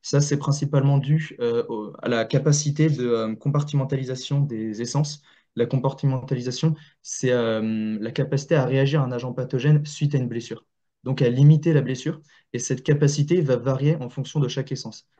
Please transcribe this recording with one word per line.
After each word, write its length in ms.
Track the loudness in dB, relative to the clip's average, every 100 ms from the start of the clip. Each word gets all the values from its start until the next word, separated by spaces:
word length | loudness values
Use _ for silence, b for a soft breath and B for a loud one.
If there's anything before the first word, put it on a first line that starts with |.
ça 180 | -2 0
c'est 160 | 2 0
principalement 600 | -2 -2 0 2 4 2
dû, 380 | 2 0 0 -4
euh, 240 | -2 -2 -2
au, 260 | -6 -8 -8
à 60 | -2
la 180 | 0 0
capacité 640 | 0 2 2 0 2 2
de, 160 | 2 0
euh, 280 | 0 -2
compartimentalisation 1080 | -4 -2 -2 0 -2 -2 -2 -4 -8 -4 -2
des 420 | 0 -2 -6 -6
essences. 400 | -4 -2 -2 -6 b b _ -4
La 80 |
compartimentalisation, 1080 | -2 0 -2 -2 -2 -2 -2 -4 -4 -2 -2 -2 B B
c'est, 320 | -14 -4 0
euh, 640 | 2 2 0 -2 -2 -4 -4
la 120 | -4
capacité 440 | -4 -2 -2 0
à 120 | 0 2
réagir 340 | 2 2 2
à 40 |
un 80 | 0
agent 200 | -4 -6
pathogène 520 | -6 -4 -2 2 2 0
suite 280 | -4 -2
à 40 | 0
une 100 | -2
blessure. 380 | -6 -8 -12 -16 _ _ _
Donc 180 | -6 0
à 80 | 2
limiter 420 | 6 8 8 6
la 80 | 2
blessure, 400 | 2 -4 -6 -8 b b _
et 60 | -8
cette 240 | -4 -2
capacité 580 | 0 4 4 2 2 2
va 160 | 2 0
varier 400 | 0 0 0 0
en 140 | -4
fonction 280 | -8 -6 -2
de 100 | -2
chaque 220 | -2 -6
essence. 360 | -8 -10 -16 _ _